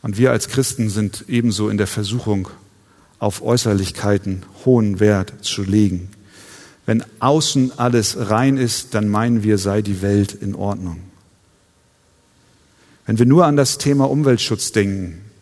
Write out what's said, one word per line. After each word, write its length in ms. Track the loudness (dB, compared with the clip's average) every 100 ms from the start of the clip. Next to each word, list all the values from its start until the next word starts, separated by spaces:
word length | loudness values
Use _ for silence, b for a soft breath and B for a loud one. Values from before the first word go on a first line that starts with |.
Und 160 | -6 2
wir 140 | 2
als 180 | 2 0
Christen 400 | -2 -2 -2 -2
sind 340 | -2 -4 -6 -4
ebenso 400 | 0 0 0 -2
in 80 | -2
der 100 | -2
Versuchung, 640 | -4 -4 -6 -2 -4 -4 -14 _ _ b b b b
auf 240 | -4 -4
Äußerlichkeiten 1040 | -2 0 2 0 -2 -4 0 0 0 -8 -10 -4 2
hohen 340 | 4 2 2
Wert 460 | 2 2 -2 -8 -10
zu 180 | -6
legen. 460 | 0 2 2 0 -8 B B B B B B B -4
Wenn 200 | -4 -4 -2
außen 580 | 0 2 2 0 -2 0
alles 380 | 0 2 0 -4 -2
rein 280 | 2 2 2
ist, 380 | 0 -4 -4 -2
dann 120 | 0
meinen 360 | 0 0 0
wir, 140 | 2 0
sei 240 | 0 -2
die 200 | -2 -4
Welt 320 | 0 2 0
in 220 | -4 -8 -6
Ordnung. 440 | -6 -6 -8 -12 -16 _ _ _ _ _ _ _ _ _ _ _ _ _ b b b b b b -4
Wenn 120 | 2
wir 80 | 6
nur 200 | 6 6
an 100 | 4
das 220 | 2 0
Thema 320 | 0 2 2
Umweltschutz 640 | 2 2 2 0 -4 -2
denken 500 | 0 0 -2 -8 -12 -20 _